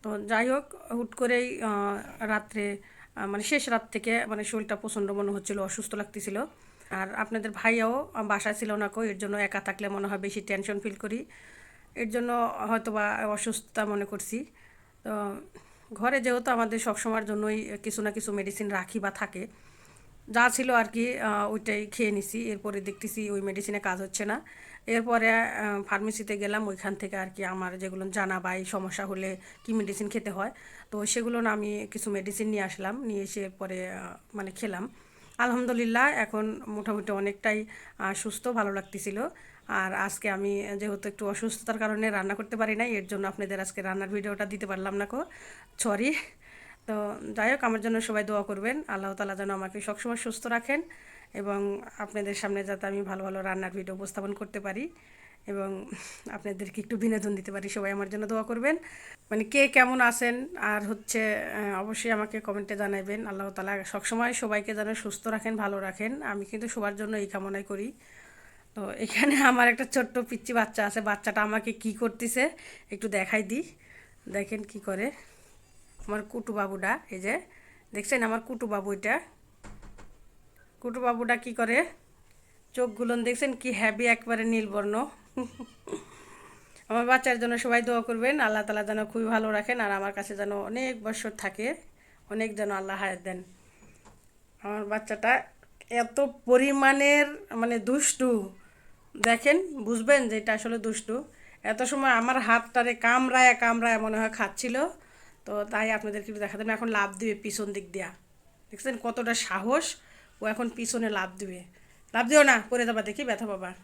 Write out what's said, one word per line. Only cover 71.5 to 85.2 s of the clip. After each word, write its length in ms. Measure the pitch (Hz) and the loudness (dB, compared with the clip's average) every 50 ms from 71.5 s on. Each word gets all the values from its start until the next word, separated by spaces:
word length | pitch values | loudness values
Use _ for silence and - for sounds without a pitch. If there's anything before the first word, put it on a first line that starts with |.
| 214 220 220 226 | 2 0 0 -2
কি 220 | 226 226 - 220 202 | -6 -4 -4 -4 -2
করতেছে 560 | - 233 226 226 - 240 233 - 247 262 320 - - - - - - - - | 0 -2 -2 -2 -2 -4 -2 2 2 2 2 0 -6 -18 -18 -18 -20 -14 -14
একটু 160 | 202 196 220 | -10 -6 -6
দেখাই 360 | 214 190 196 190 - - 214 208 | -2 0 0 0 2 0 0 0
দিই। 200 | 190 226 277 349 - - - - - - - - - - - - - | 0 -2 -4 -4 -6 -12 -20 -20 -20 -20 -20 -20 -20 -20 -18 -14 -6
দেখেন 340 | 190 202 196 196 220 214 214 | -4 -4 -4 -4 -6 -8 -8
কি 160 | 208 - 208 | -10 -12 -8
করে 320 | - - 190 190 214 277 - - - - - - - - - - - _ - - - - - - - | -6 -4 -2 -2 -2 -4 -4 -8 -20 -20 -20 -20 -20 -20 -20 -20 -20 _ -20 -20 -20 -20 -18 -14 -8
আমার 140 | - 208 214 208 | -6 -6 -6 -6
কুটু 300 | 208 - 240 214 240 208 | -8 -8 -8 -6 -4 -2
বাবুটা, 460 | 208 196 190 196 196 185 196 240 320 - - | -2 -2 -2 -2 -2 0 0 0 0 -4 -10
এই 80 | 214 185 | -10 -4
যে 220 | 185 202 254 349 359 - - - - - - - _ - - | -2 -2 -2 -2 -4 -10 -20 -20 -20 -20 -20 -20 _ -10 -8
দেখছেন 300 | 208 208 - 277 254 233 | -8 0 0 2 2 2
আমার 160 | 220 220 226 | 2 0 -2
কুটু 280 | 226 - 262 226 247 | -2 -6 -6 -6 -4
বাবু, 240 | 214 208 202 190 202 | -2 -2 -2 -2 -4
এটা 280 | 202 190 190 208 247 330 - - - - - - - _ - - - - - - - - - - - - - - _ - - - _ - - _ _ _ | -6 -2 0 0 0 0 -2 -8 -20 -20 -20 -20 -20 _ -18 -16 -16 -16 -16 -18 -18 -18 -18 -20 -20 -20 -20 -20 _ -20 -20 -20 _ -20 -20 _ _ _
কুটু 220 | - 247 233 254 | -8 -6 -4 2
বাবুটা 340 | 247 240 240 226 247 233 240 | 2 2 2 2 2 2 2
কি 180 | 233 233 247 226 | 2 0 -6 0
করে, 320 | - 233 220 233 277 349 339 - - - - - - - - - - - _ - - _ _ - | 0 2 4 4 4 4 2 -4 -18 -20 -20 -20 -20 -20 -20 -20 -20 -20 _ -20 -20 _ _ -2
চোখগুলো 440 | 254 247 240 208 214 240 233 240 | 0 0 0 0 -2 0 0 2
দেখছেন 360 | 233 233 240 247 240 285 277 254 | 2 2 0 2 2 0 0 0
কি 180 | 247 - 254 | -2 -2 -2
হেভি, 340 | 226 190 220 214 214 214 240 | 0 2 2 2 2 4 4
একবারে 360 | 233 233 233 - 233 233 220 226 | 4 4 4 2 -2 0 0 2
নীলবর্ণ। 640 | 226 226 226 214 202 196 208 202 208 208 220 277 285 - - | 2 2 2 2 0 -2 0 0 2 2 0 0 -2 -6 -16